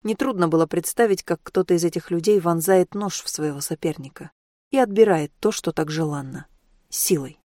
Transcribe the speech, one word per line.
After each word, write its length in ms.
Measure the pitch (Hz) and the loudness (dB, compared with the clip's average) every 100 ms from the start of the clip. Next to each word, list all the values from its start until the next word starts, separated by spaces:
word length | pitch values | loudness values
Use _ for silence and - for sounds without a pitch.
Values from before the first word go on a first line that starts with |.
Нетрудно 460 | 214 220 - 202 170 | -4 -2 -2 2 2
было 160 | 160 | 2
представить, 580 | 160 165 - - 226 190 | 2 -2 -4 0 2 2
как 200 | - 170 | -2 -6
кто-то 320 | - - 180 | -2 -2 2
из 100 | 175 | 2
этих 260 | 170 170 - | 0 -4 -4
людей 300 | 170 170 208 | -2 2 2
вонзает 540 | 170 165 165 190 180 | 2 0 2 2 2
нож 280 | 202 202 - | -2 -6 -8
в 60 | - | -10
своего 320 | - 151 143 | -6 -6 -6
соперника 720 | - 160 165 156 135 - - _ _ _ _ | -8 -6 -6 -6 -14 -18 -20 _ _ _ _
и 80 | 269 | 0
отбирает 540 | 240 202 220 165 147 _ | 2 6 6 4 0 _
то, 140 | 208 | -2
что 200 | - - | -2 -4
так 180 | 160 156 | -4 -4
желанно — 560 | 156 156 147 135 131 - _ _ _ _ | -2 -4 -4 -8 -14 -16 _ _ _ _
силой. 500 | - - 165 135 - | -6 -2 -2 -2 -16